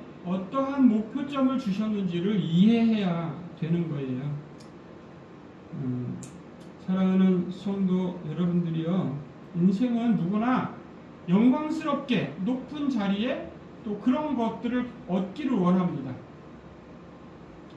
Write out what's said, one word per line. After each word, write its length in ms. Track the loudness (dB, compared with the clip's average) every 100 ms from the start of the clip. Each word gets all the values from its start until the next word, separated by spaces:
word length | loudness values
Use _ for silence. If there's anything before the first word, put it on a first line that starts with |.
| -12 -12
어떠한 640 | -4 -4 -2 -2 0 6 6
목표점을 680 | 6 0 -6 -4 2 2 2
주셨는지를 840 | 0 0 0 0 0 0 0 0
이해해야 960 | 4 6 8 6 4 4 2 0 -2 -6 -12 -6
되는 280 | -2 0 0
거예요. 440 | -4 -4 -4 -4 -6 -10 -18 -18 -20 -18 -18 -18 -20 -20 -20 -20 -20 -14
음, 440 | -8 -4 -4 -6 -8 -12 -16 -18 -20 -18 -10 -2
사랑하는 640 | 2 4 6 6 4 0
성도 680 | -4 -4 0 2 2 0 -4 -6
여러분들이요, 880 | -2 0 2 0 -2 0 0 0 -4 -10 -16 -8 2
인생은 600 | 4 4 2 2 2 2
누구나 580 | 2 0 2 0 -2 -8 -16 -18 -18 -10 2
영광스럽게 1080 | 6 6 6 2 -2 0 -2 2 0 0 -2 -2
높은 420 | -2 -4 -4 -2
자리에 640 | 0 0 0 0 -2 -6 -14 -18 -12
또 140 | -6 -2
그런 340 | 2 2 0
것들을 540 | 0 -2 -2 -2 -2 -4 -8 -2
얻기를 460 | -2 -2 -4 0
원합니다. 600 | 2 4 4 2 -2 -6 -10 -12 -20 -20 -20 -20 -20 -20 -20 -20 -20 -20 -20 -20 -20 -20